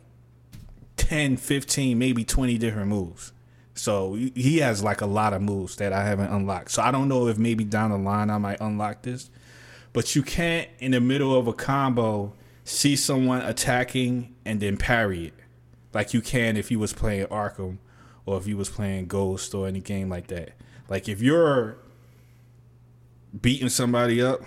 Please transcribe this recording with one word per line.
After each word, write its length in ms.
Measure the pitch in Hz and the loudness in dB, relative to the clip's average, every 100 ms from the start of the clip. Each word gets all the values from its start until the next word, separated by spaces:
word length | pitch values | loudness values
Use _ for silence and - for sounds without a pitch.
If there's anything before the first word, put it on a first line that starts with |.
| - - - - - - - - - - | -18 -20 -20 -20 -20 -20 -20 -20 -10 0
ten, 400 | - 151 143 123 | 2 2 2 0
fifteen, 600 | - 139 - 147 131 117 | 0 -2 0 0 2 2
maybe 240 | 131 117 | 2 0
twenty 320 | 113 - 127 117 | 0 2 2 2
different 300 | 113 107 98 | 0 -2 -2
moves. 460 | 104 85 - - - - - - | -2 -4 -10 -20 -20 -20 -20 -18
So 400 | - 117 101 95 | -6 -2 0 0
he, 180 | 107 131 127 | -2 -4 0
he 220 | 135 160 | 2 4
has, 260 | 131 101 | 4 2
like, 160 | 104 101 | 0 0
a 60 | 101 | 0
lot 260 | 107 107 | 2 2
of 100 | 98 | 2
moves 320 | 101 98 90 - | 0 -2 -6 -4
that 160 | 101 | -2
I 120 | 95 | 0
haven't 260 | 101 98 101 | 0 0 0
unlocked. 380 | 101 98 92 - | 0 -2 -4 -4
So 120 | - | 0
I 100 | 113 | 2
don't 160 | 135 139 | 2 2
know 180 | 127 120 | 2 2
if 100 | 110 | 2
maybe 280 | 117 113 | 0 0
down 260 | 104 107 110 | 0 0 0
the 80 | 101 | 0
line 320 | 98 104 104 | 0 0 0
I 80 | 107 | 0
might 220 | 101 - | -2 -4
unlock 420 | 107 104 104 - | -4 -2 -4 -6
this. 260 | 127 123 - - - - - - - | -10 -10 -12 -20 -20 -20 -20 -20 -6
But 220 | 120 - | -2 0
you 80 | 147 | 0
can't, 460 | - 170 170 165 - - | 0 0 0 0 -4 -6
in 140 | 131 | 0
the 80 | 127 | 2
middle 340 | 123 139 135 127 | 4 2 4 4
of 120 | 117 | 2
a 40 | |
combo, 800 | 107 - 139 135 120 110 104 101 - - - | -2 -2 0 2 2 2 0 -4 -10 -20 -18
see 300 | - - 143 | -8 0 2
someone 460 | 139 - 135 127 127 | 2 2 2 2 0
attacking 920 | - 113 135 123 127 127 123 123 120 - | -2 -2 0 0 0 0 0 -2 -6 -10
and 160 | 110 107 | -4 -2
then 160 | 101 98 | 0 0
parry 500 | - 117 104 87 80 | 2 2 2 -2 -8
it. 80 | - - - - - - | -14 -20 -20 -20 -20 -8
Like 220 | 107 104 | -6 0
you 60 | 117 | -2
can 360 | - 127 117 107 | 0 0 2 0
if 140 | - | 0
you 80 | 110 | 0
was 140 | 104 | -2
playing 340 | - 110 101 98 | -2 -2 -2 -2
Arkham 520 | 107 104 - 92 95 - - - - | -4 -4 -6 -10 -10 -16 -20 -20 -12
or 120 | - 95 | -4 -4
if 80 | 104 | -2
you 100 | 101 | -4
was 120 | 95 | -4
playing 380 | - 101 95 87 | -4 -2 -2 -2
Ghost 460 | 98 95 98 - | -2 0 -2 -6
or 120 | 101 95 | -6 -4
any 140 | 95 | -4
game 280 | 92 98 95 | -4 -4 -4
like 200 | 87 - | -6 -8
that. 220 | 90 82 - - - - | -10 -12 -18 -20 -18 -6
Like, 200 | 95 110 | -6 -4
if 120 | 98 | 2
you're 580 | 127 165 156 131 110 - - - - - - - - - - - - - - - - 104 | 4 6 6 4 0 -6 -20 -20 -20 -20 -20 -20 -20 -20 -20 -20 -20 -20 -20 -20 -18 -2
beating 280 | 120 135 127 | 0 2 0
somebody 540 | - 123 120 120 117 | 0 2 2 4 4
up 180 | 127 127 | 2 0